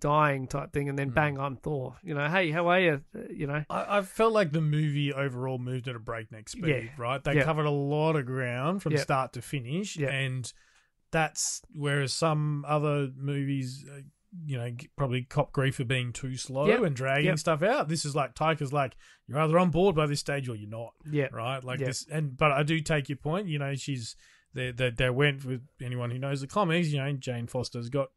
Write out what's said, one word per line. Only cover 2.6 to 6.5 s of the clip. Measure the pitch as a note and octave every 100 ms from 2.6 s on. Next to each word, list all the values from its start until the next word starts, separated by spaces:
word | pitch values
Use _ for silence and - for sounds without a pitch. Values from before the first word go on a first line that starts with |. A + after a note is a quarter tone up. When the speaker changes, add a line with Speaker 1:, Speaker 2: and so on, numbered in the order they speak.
| F3
Speaker 1:
are | F#3
you?" | F3 C#3+ - -
Uh, | C#3
you | - C#3+
know? | D3 D3
Speaker 2:
I, | F3+ - G3+
I |
felt | F#3+ - A3+
like | G#3+ E3+
the | D#3+
movie | D#3 D3+ D3+ C#3+ C#3+
overall | C3+ C#3 B2 C3 B2+
moved | B2 B2+ B2+
at | A#2
a |
breakneck | A#2 A2+ A2 A2 -